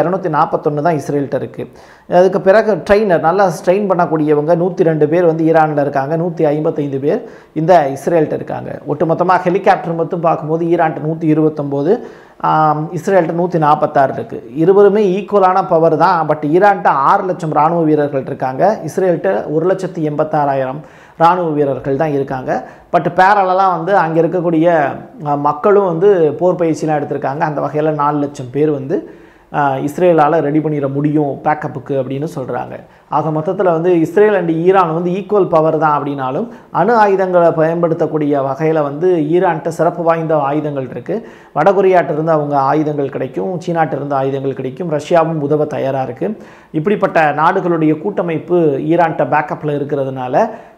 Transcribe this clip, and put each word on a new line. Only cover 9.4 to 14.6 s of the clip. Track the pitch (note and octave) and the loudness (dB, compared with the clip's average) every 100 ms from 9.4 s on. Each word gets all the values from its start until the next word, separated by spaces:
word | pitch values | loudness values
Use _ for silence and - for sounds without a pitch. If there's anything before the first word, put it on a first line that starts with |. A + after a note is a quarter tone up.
ஹெலிகாப்டர் | F3+ F#3+ G3 F3+ E3+ | 2 2 2 2 0
மட்டும் | E3 E3 F3+ | -4 -4 -2
பார்க்கும்போது | D#3+ D#3+ D3+ E3 E3+ | 0 0 -2 -4 0
ஈரான்கிட்ட | F3 D#3+ C#3+ D3+ | 2 0 -2 -6
நூத்தி | E3 | -2
இருபத்தொன்பது, | E3 D3+ D#3 D3+ C#3+ C#3 C#3+ A#3 - - - - | 0 2 2 0 -4 -2 0 -2 -4 -18 -20 -6
ஆம், | D#3+ D#3 D#3 D3+ D#3+ | 0 2 2 0 -4
இஸ்ரேல்கிட்ட | F3 F3+ F#3+ E3 E3+ | -6 0 0 2 -2
நூத்தி | F3+ F3 | -2 0
நாப்பத்தாறு | D3 D3+ D3+ C#3+ C3+ | 2 2 2 2 0
இருக்கு. | - A#2 - - | -2 -10 -12 -10
இருவருமே | C3 | 0